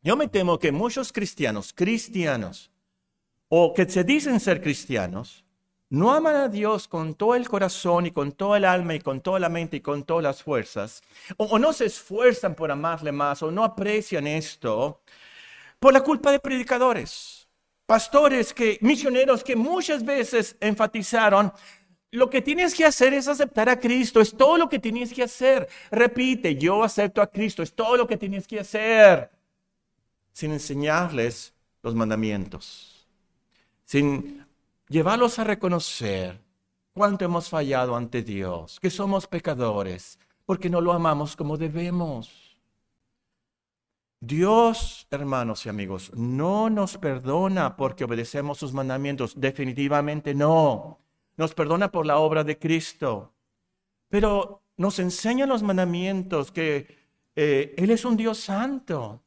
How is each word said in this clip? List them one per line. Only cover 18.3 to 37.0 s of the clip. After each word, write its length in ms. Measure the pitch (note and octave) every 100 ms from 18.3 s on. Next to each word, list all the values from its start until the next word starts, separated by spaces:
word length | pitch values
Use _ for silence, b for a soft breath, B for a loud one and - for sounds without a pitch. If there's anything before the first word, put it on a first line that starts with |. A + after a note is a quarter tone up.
| C4 A3
que, 240 | - A3+ G3+
misioneros 600 | A3 C4 C#4 B3+ C4+ B3+
que 140 | - A#3
muchas 460 | C4 F4+ F4+ D4
veces 540 | A3+ C#4 A#3 A#3 G#3 -
enfatizaron, 920 | G#3 G#3 G#3+ A3 F#3+ A#3 G#3+ G3 G#3 B B B B _ _
"Lo 180 | A#3 B3+
que 100 | C4
tienes 320 | C#4+ D#4+ F4+
que 140 | F4 D#4+
hacer 260 | - B3+
es 160 | C#4 C4
aceptar 400 | C#4+ C#4+ - A3+
a 100 | B3
Cristo, 420 | A#3+ B3 A#3 A3
es 140 | A3
todo 220 | - C4+ E4+
lo 120 | E4
que 100 | C4+
tienes 340 | A3+ A#3 A#3+
que 120 | B3
hacer". 440 | A#3+ - B3+ C4 F3 B B
Repite, 640 | A3 A#3 A#3+ B3+ B3+ F#3 C#3
"Yo 280 | D#3+ G3+
acepto 360 | A3 - G3+ G#3
a 60 | G3+
Cristo, 360 | G3 G#3+ -
es 120 | D#3+
todo 220 | - A3+ B3
lo 100 | A#3
que 100 | A3
tienes 300 | G3 G3 -
que 140 | G#3+
hacer", 680 | G3 G#3+ A3 A3+ G#3 D#3+ A#2+ _ _ _ _ _ _ _ _ _ _
sin 200 | - D#3
enseñarles 1000 | D3+ D3+ C#3 D3 D#3 F3 C#3+ A#2 A2+ - _ _ _
los 140 | A#2 A2+
mandamientos, 1120 | A2 A2 A2 G#2 F#2 E2 - - - - _ _ _ _ _ _ _ _
sin 600 | - C#3+ C#3+ C#3 - - - _ _ _ _
llevarlos 500 | D3+ D#3+ A#3 A#3+ A#3
a 60 |
reconocer 960 | A3 G#3 F#3+ F3 - - A2 F#2+ F2+ F#2 _ _ _ _ _
cuánto 300 | F#3